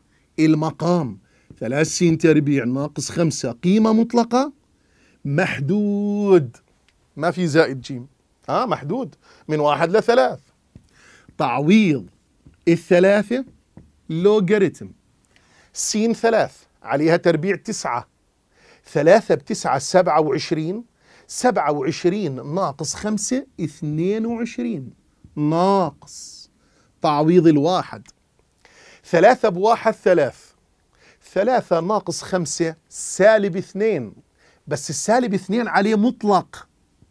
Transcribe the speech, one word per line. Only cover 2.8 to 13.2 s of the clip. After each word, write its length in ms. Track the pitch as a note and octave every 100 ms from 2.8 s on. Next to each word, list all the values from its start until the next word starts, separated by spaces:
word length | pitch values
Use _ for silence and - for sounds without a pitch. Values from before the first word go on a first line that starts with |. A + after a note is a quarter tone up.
| D3 D3 -
خمسة 420 | E3+ E3 - B2+
قيمة 400 | A#2 F3+ G#3+ A3
مطلقة 600 | A3 A#3 A#3 A#3 A#3+ C#4+ - _ _ _ _ _ _
محدود. 1300 | C#3+ C#3+ F#3+ - C#3 G#3 G#3 G3+ G#3 G3+ G3+ F3+ A#2+ - _ _ _ _ _ -
ما 140 | E3
في 160 | E3+ E3+
زائد 340 | D3+ C3+ C3+
جيم. 260 | A#2 B2+ C3 _ _ _ -
ها 180 | E3 B3
محدود 480 | D3 C#3+ A#3+ F#3 - _ _ -
من 120 | D3+
واحد 360 | D3 D3 E3 G#3+
لثلاث. 440 | A3+ A#3+ B3+ D3+ _ _ _ - _ _ _ _ _ -
تعويض 720 | C#3 B2 D3+ G#3+ G3 C3+ F2+ _ _ _ _ _ -
الثلاثة 760 | E3+ - F3 F#3+ G#3